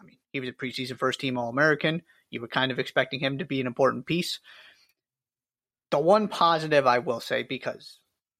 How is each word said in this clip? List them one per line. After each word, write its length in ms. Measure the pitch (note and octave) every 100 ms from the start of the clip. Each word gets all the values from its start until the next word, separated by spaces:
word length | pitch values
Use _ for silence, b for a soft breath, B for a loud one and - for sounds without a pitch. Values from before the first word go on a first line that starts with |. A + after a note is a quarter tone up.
| - _ _
he 60 | C#3
was 100 | B2+
a 20 |
preseason 460 | A#2 C3 A#2+ B2+ B2
first 220 | C3 A#2+
team 180 | C3+ B2+
All-American. 640 | A#2+ C#3+ D#3 D3 D#3+ D#3+ - b b
You 140 | A#2
were 60 | A#2
kind 220 | C#3+ C3
of 80 | B2
expecting 420 | C3 - B2+ C3
him 180 | C#3 C#3
to 80 | C#3
be 160 | C3+
an 40 | B2+
important 380 | A#2+ C3+ B2+
piece. 360 | - C#3+ - - B B B B B B _ _ _ _ _ _ _ _ -
The 80 | D3
one 300 | D#3+ G#3 G#3
positive 580 | - E3+ E3 D#3 D3+ C3
I 120 | B2
will 220 | A#2+ A#2
say, 240 | - A#2+
because, 560 | A#2+ B2+ - - - - _ _ _ _